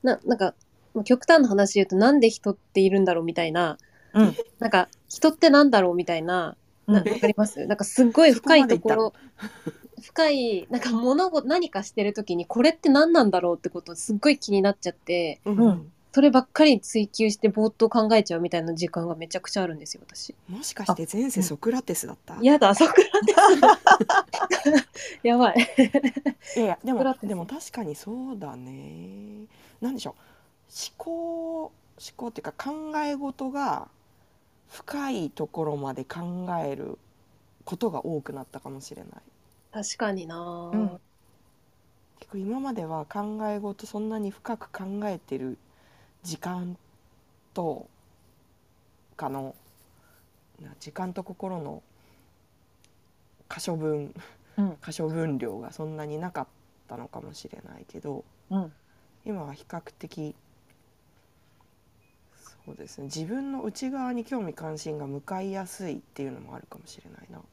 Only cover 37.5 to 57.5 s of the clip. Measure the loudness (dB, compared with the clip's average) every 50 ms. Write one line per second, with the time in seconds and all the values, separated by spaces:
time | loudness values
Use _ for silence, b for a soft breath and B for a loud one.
37.5 | _ _ _ -14 -8 -6 -6 -6 -6 -6 -8 -6 -8 -8 -8 -10 -14 -14 -16 _
38.5 | -18 -18 _ -16 -16 -16 -16 -18 -20 -20 -20 -20 -20 -20 _ _ _ _ _ _
39.5 | _ _ _ _ -14 -12 -10 -10 -8 -6 -6 -6 -6 -6 -10 -12 -14 -14 -12 -12
40.5 | -12 -14 -10 -6 -4 -4 -4 -4 -6 -10 _ _ _ _ _ _ _ _ _ _
41.5 | _ _ _ _ _ _ _ _ _ _ _ _ _ _ -20 _ -14 -10 -8 -8
42.5 | -8 -8 -8 -8 -10 -10 -10 -10 -10 -10 -10 _ -10 -10 -8 -8 -8 -8 -6 -6
43.5 | -6 -6 -8 -10 -12 -14 -16 -14 -10 -10 -8 -8 -8 -8 -8 -8 -10 _ _ -12
44.5 | -12 -12 -12 -18 -16 -14 -12 -10 -10 -8 -6 -8 -8 -10 _ _ -10 -10 -8 -10
45.5 | -12 _ _ _ _ _ _ _ _ _ _ _ _ _ _ -14 -14 -12 -10 -10
46.5 | -10 -8 -10 -12 -12 _ _ _ _ _ _ _ _ _ _ _ _ _ _ _
47.5 | _ -8 -6 -6 -8 -10 -14 _ _ _ _ _ _ _ _ _ _ _ _ _
48.5 | _ _ _ _ _ _ _ _ _ _ _ _ _ -12 -12 -10 -10 -10 -12 -14
49.5 | -16 _ _ _ _ _ _ _ _ _ _ _ _ _ _ _ _ _ _ _
50.5 | _ _ -20 -20 -20 _ -20 -18 _ -10 -10 -10 -10 -12 -14 -14 -16 _ -12 -10
51.5 | -10 -10 -12 -12 -14 -16 _ _ _ _ _ _ _ _ _ _ _ _ _ _
52.5 | _ _ _ _ _ _ _ _ _ _ _ _ _ _ _ _ _ _ _ _
53.5 | -16 -12 -8 -8 -8 -6 -4 -4 -4 -4 -6 -10 -16 b b b b b b b
54.5 | _ -4 -4 -4 -6 _ -16 -16 -10 -8 -8 -6 -4 -4 -4 -4 -4 -6 -6 -8
55.5 | -10 -10 -14 -16 -14 -14 -12 -12 -12 -12 -12 -10 -10 -10 -10 -10 _ -10 -12 _
56.5 | _ _ _ _ _ _ _ _ -18 -18 -18 -18 -18 -18 -18 -18 -20 -18 -20 -20